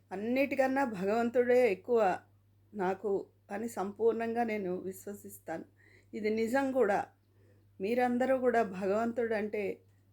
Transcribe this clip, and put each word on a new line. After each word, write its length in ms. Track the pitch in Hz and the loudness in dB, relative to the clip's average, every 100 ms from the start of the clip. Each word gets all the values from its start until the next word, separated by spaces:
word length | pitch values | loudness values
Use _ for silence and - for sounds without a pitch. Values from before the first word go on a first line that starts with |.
| _ | _
అన్నిటికన్నా 720 | 185 220 262 277 269 262 269 | -8 -2 0 2 2 2 2
భగవంతుడే 880 | 262 190 196 233 233 247 247 247 240 | 0 -2 0 0 2 2 4 4 4
ఎక్కువ 460 | 185 - 233 190 - - _ _ _ _ | 2 0 2 2 0 -8 _ _ _ _
నాకు 520 | 208 185 190 214 196 - _ - | -4 -2 -2 -2 -2 -4 _ -12
అని 180 | 202 233 | -8 -6
సంపూర్ణంగా 760 | 214 196 202 226 226 226 233 | -6 -6 0 0 2 -2 -2
నేను 320 | 226 214 180 185 | -2 -2 -4 -4
విశ్వసిస్తాను. 1000 | 185 185 202 202 196 - - 165 - _ _ _ _ | -6 -10 -14 -14 -16 -18 -10 -10 -10 _ _ _ _
ఇది 160 | 226 208 | -4 -2
నిజం 420 | 220 226 269 269 | 0 2 2 2
కూడా. 320 | 262 202 185 - _ _ _ _ _ _ - | 2 2 2 -2 _ _ _ _ _ _ -8
మీరందరూ 580 | 190 240 247 240 254 262 | -2 0 2 2 0 2
కూడా 240 | 247 233 | 2 2
భగవంతుడు 720 | 214 180 196 214 233 233 226 | 0 -2 0 0 0 -2 -2
అంటే 440 | 214 208 214 196 - _ _ _ | -2 -2 -4 -4 -6 _ _ _